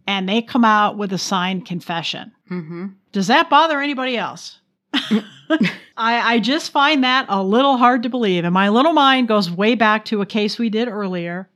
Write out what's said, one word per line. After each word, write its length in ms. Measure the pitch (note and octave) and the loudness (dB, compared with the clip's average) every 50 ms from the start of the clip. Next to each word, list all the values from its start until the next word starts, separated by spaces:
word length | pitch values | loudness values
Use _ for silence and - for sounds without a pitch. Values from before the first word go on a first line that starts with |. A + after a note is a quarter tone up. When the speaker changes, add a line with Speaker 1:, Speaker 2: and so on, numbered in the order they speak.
| _ | _
Speaker 1:
and 220 | G3 G3+ G3 F#3+ F#3+ | -4 -4 -2 -2 0
they 140 | G#3 A#3 | -2 -2
come 220 | A3+ - - B3 A#3 | -2 0 0 2 4
out 340 | A3 G#3+ G#3 G#3 G3+ - G#3 | 4 4 4 2 0 0 -4
with 140 | G3+ F#3 | -6 -4
a 60 | F#3+ E3+ | -4 -6
signed 480 | - - G3 F3+ F3+ F#3 F#3+ F3+ - | -4 -2 -2 -2 0 -2 -4 -6 -6
confession. 640 | - F3 E3+ - - E3+ E3 D#3+ - - - - A3 _ _ _ _ | -8 -10 -8 -8 -6 -8 -6 -6 -6 -8 -10 -12 -16 _ _ _ _
Speaker 2:
Mm-hmm. 380 | F3+ F3+ D#3+ D#3 E3+ E3+ F#3+ G3 F#3+ _ _ _ | -10 -10 -10 -10 -10 -10 -10 -12 -12 _ _ _
Speaker 1:
Does 160 | - G3+ F#3 F#3+ | -4 -4 0 2
that 200 | B3+ D#4 D#4+ D4 | 2 2 2 4
bother 320 | C#4+ C#4+ D#4+ E4 D4+ C#4 | 4 4 4 2 0 -4
anybody 360 | C#4+ D4 C#4+ B3+ B3+ C4 B3 | -4 -4 -6 -6 -6 -6 -4
else? 420 | A3 F3 C3 B2 - - - - _ _ _ _ _ _ _ | -6 -6 -8 -10 -12 -18 -20 -20 _ _ _ _ _ _ _
<laughs> 60 | - B3+ - - G3+ A3 - - - - - - D#4+ D#4 G3 - - - - - _ | -6 -6 -2 0 -2 -2 -2 -6 -16 -20 -4 -2 0 0 0 -2 -2 -6 -16 -16 _
I, 380 | - A3 A#3 A#3 A#3+ A3 A3+ A#3+ | -4 -2 0 0 0 0 2 0
I 40 | A#3+ | 2
just 320 | F#3 A#3+ C#4+ E4 - - | 2 0 -2 -2 -4 -2
find 320 | - D4 C#4 D4 D#4 C4+ C4 | 0 2 2 4 2 2 2
that 220 | B3+ B3+ C4+ B3+ - | 2 2 0 0 0
a 140 | G3 G3 | -2 -2
little 340 | F#3+ F#3+ G#3+ A#3+ C#4 C#4 C4 | 0 2 2 4 4 4 4
hard 260 | A#3+ B3+ B3 B3+ B3+ | 4 4 4 4 2
to 60 | C4 B3 | 0 -2
believe. 360 | B3+ B3 A3+ G3 F3+ F3 E3+ | -2 -2 0 0 0 0 0
And 100 | F3 F3+ | 0 2
my 140 | F#3+ G3 G3+ | 2 2 4
little 240 | G#3+ A#3+ C#4 E4+ | 2 4 2 4
mind 360 | E4 D4+ C#4 C4+ C4+ C4 B3 A3 | 4 4 4 4 4 2 2 2
goes 220 | G#3+ G#3 F#3+ E3+ | 2 0 0 -2
way 240 | F3 F3 G#3 A3 B3 | -2 0 0 0 2
back 300 | G#3+ A3+ G#3+ G#3+ G#3+ G#3+ | 2 2 2 2 0 -2
to 140 | - A3+ G3+ | -4 -4 -4
a 60 | G3 | -4
case 320 | G3 - G#3+ G#3 G#3 - - | -4 -2 -2 -2 -2 -2 -4
we 120 | A#3 A3+ | -4 -2
did 180 | G3+ A3 B3 B3 | -2 -2 -4 -4
earlier, 600 | G3+ G#3+ G3+ F#3 F3+ F3 E3+ E3+ E3+ F#3 F#3+ - _ | -4 -6 -6 -4 -4 -6 -6 -6 -8 -8 -10 -14 _